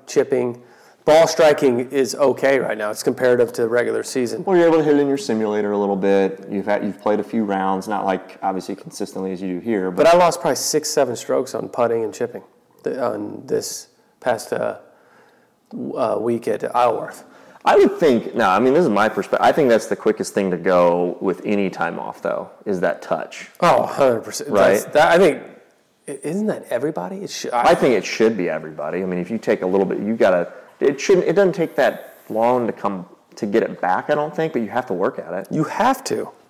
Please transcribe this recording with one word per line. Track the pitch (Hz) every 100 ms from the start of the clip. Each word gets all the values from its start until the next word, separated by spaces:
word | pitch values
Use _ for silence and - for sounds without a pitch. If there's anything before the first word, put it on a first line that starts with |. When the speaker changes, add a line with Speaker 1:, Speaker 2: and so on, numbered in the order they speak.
| -
Speaker 1:
chipping. | 147 127 131 123 120 - - - _ -
Ball | 156 160
striking | - 156 147 139 120 131
is | 143 123
okay | - 135 120 135 135
right | 120 107
now. | 104
It's | 107
comparative | 147 123 127 123 120
to | 123 113
regular | 120 113 113
season. | - 131 117 110
Speaker 2:
Well, | 180 180
you're | 170
able | 160
to |
hit | 151 143
it |
in | 143
your | 139
simulator | - 110 107 104 104
a | 104
little | 101 98
bit. | 98 98 98 - -
You've | 101 98
had, | 101
you've | 107 95
played | 107 104
a |
few | 101 113
rounds, | 101 95 95 95 101
not, | 101
like, | 98 95 - -
obviously | 98 95 92 98
consistently | - - 98 95 95
as | 90
you | 95
do | 90
here. | 107 104 92
But | 90
Speaker 1:
But | 156
I | 175
lost | 170 165
probably | 160 -
six, | - 156 151
seven | 151 127 117
strokes | - 131 127
on | 113 110
putting | - 117 117
and | 110
chipping | - 117 - - _ _ _
th-, | 147 123
on | 120 107 104 101 131
this | - 131 - - _ _ _
past, | 127 117 -
uh, | 123 113 107 - _ _ _ _ _ _ _ _
w-, | 233 123 -
uh, | 113 104
week | 113 117 117
at | 104 - 120
Isleworth. | 120 104 104 - - - - -
Speaker 2:
I | - 392
would | 381 -
think, | 160 113 98
no, | 104 101
I | 95
mean, | 127
this | 151
is | 165
my | 101 107
perspective. | 101 - 98 107
I |
think | 151 131
that's | 113
the | - 101
quickest | 110 - 95
thing | 110 98
to | 87
go | 92 90 87 87 87 -
with | 95 87
any | - 101 95
time | - 85 90
off, | - -
though, | - - - -
is | - 92
that | 87 -
touch. | - 80 - - - -
Speaker 1:
Oh, | 175 123
a | -
hundred | - 135 113
percent. | - - 147
Speaker 2:
Right? | 104 95 101
Speaker 1:
That's, | -
that, | 147 165
I | 170
think, | 180 131 - - _ _ _ _ -
i-, | 135
isn't | 147 190 214
that | - -
everybody? | 120 147 165 185 196
It | 196
should, | - -
I | 120 131
Speaker 2:
I |
think | 147 160 104
it |
should | - - 110
be | 107 85
everybody. | 80 78 76 76 87
I |
mean, | 95 90
if | 87
you | 113
take | - 104
a | 92
little | 98
bit, | 95 -
you | 104 113
gotta, | 104 90 85 - - -
it | 135 143
shouldn't, | - 185 -
it |
doesn't | 170 190
take | 165 160 -
that | 120 - - - -
long | 107 117 123 110
to |
come, | 92 101 95 87 - _ -
to |
get | 107 107
it | - -
back, | 87 98 147
I |
don't | 147 151
think, | 156 160
but | 127
you | 104
have | 117 -
to |
work | 90 110 -
at | 82
it. | 90 -
Speaker 1:
You | 156
have | - - 233 262
to. | - 107 - -